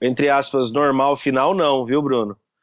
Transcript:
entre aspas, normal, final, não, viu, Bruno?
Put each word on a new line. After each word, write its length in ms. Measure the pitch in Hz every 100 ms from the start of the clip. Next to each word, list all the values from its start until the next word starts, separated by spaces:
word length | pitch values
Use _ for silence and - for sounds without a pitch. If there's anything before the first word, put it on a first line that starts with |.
entre 280 | 127 127 143
aspas, 420 | 139 135 135 123
normal, 440 | 143 147 135 139 139
final, 360 | 139 131 143
não, 320 | 190 151 135 120
viu, 160 | 143
Bruno? 340 | 143 123 104 101 _ _